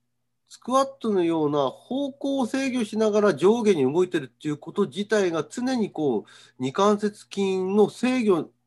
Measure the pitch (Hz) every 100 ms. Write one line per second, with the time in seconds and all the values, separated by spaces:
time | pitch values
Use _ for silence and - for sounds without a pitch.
0 | _ _ _ _ _ - - 262 269 -
1 | 220 196 170 165 147 147 135 - - 262
2 | 277 277 277 277 247 269 269 247 214 214
3 | 220 208 202 143 180 233 214 170 131 165
4 | 185 170 131 _ 151 147 165 - - 147
5 | 202 214 185 165 - - 254 254 190 -
6 | 147 107 - - - - 131 135 202 208
7 | 208 202 - 202 196 185 185 208 202 -
8 | 247 254 208 170 - _